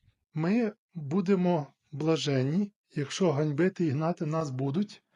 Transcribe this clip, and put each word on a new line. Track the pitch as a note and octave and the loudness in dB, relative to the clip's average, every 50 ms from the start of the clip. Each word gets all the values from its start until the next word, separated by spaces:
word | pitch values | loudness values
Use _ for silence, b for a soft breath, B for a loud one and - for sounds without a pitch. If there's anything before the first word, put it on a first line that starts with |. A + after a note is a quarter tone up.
| b b _ _ _ _ - | b b _ _ _ _ -4
ми | D#3 D#3+ F3 G#3+ B3 A#3 G#3 - _ _ _ - | -2 0 0 2 2 0 -2 -4 _ _ _ -14
будемо | E3+ D3 C3 D#3 G3+ F3+ F#3 G3+ F3+ F3+ F3+ F3+ D#3 C#3+ - _ _ _ - | -12 -6 -2 -2 0 2 2 2 4 4 2 2 0 -2 -6 _ _ _ -14
блаженні, | C#3+ C3+ D#3 D#3+ D#3+ C#3 C3 C#3+ C3+ C3 B2+ C3+ D#3 G3 G#3 G3+ _ _ _ _ - | -8 -4 0 0 2 2 2 0 0 2 2 2 2 0 0 -2 _ _ _ _ -6
якщо | D3+ C#3 - - - F#3+ E3 | -6 -6 -4 -2 0 2 2
ганьбити | C#3+ C#3 D#3 D3+ C#3+ C#3 F3 F#3+ F#3+ - F3 | 2 2 0 0 0 2 0 0 2 0 0
і | D#3 | 0
гнати | B2 D3+ D#3 E3 E3+ - E3 | 0 0 0 -2 -2 -2 -4
нас | D3+ D#3 D#3+ D#3+ C#3+ | -2 -2 -2 -2 -4
будуть, | B2+ B2+ C3+ C#3 C#3 F#3 G#3 - - - _ B B | -4 -4 -2 -2 0 -2 -4 -4 -6 -20 _ B B